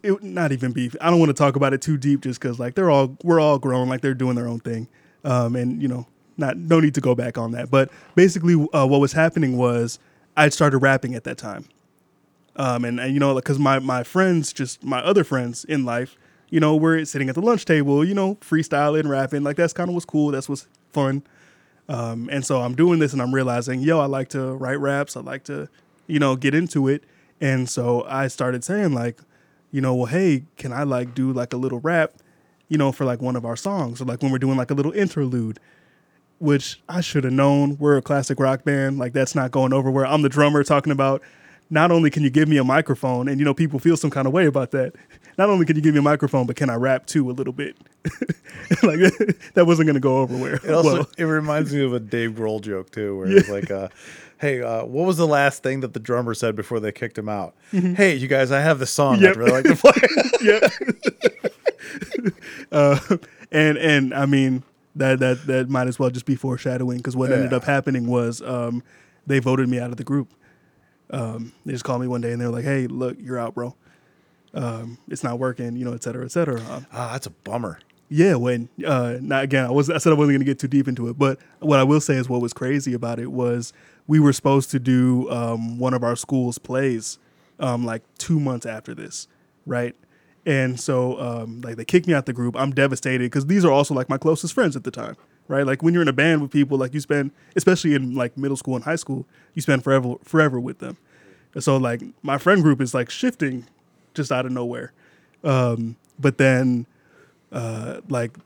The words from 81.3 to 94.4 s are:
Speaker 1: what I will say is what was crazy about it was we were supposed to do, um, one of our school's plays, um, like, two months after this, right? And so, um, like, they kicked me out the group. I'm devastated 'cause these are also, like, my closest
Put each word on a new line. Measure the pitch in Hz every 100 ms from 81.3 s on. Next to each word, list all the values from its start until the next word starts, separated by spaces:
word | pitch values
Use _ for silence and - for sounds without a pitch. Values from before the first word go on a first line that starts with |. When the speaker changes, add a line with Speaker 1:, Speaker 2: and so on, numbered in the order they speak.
| 127 _ -
Speaker 1:
what | 156 139
I |
will | 135 151
say | 156 131
is | 127
what | 123
was | 120
crazy | - 127 143 135
about | 120 117 117
it | 127
was | 127 120 120 117 - _ _ -
we | 156
were | 143
supposed | 127 139 139 -
to | 135
do, | 123 127 127 123 127
um, | 120 117 113 117 117
one | 127
of | 127
our | 120 117
school's | - 135 123 117
plays, | - 127 135 113 - - _ _ _ -
um, | 131 120 120
like, | 113 - -
two | - 160
months | 139 123 117
after | 110 -
this, | - - - - _ _ _ 143
right? | 120 120 - _ _ _ _ -
And | 135 131 127
so, | - 127 127 127
um, | 123 117 113 117
like, | 120 113
they | 113
kicked | 180 180
me |
out | 143 131
the |
group. | 123 120 117
I'm | 135
devastated | 135 139 127 135 127 123
'cause | 143 139
these | 196
are | 170
also, | 139 139
like, | 135 127
my | 135
closest | 202 160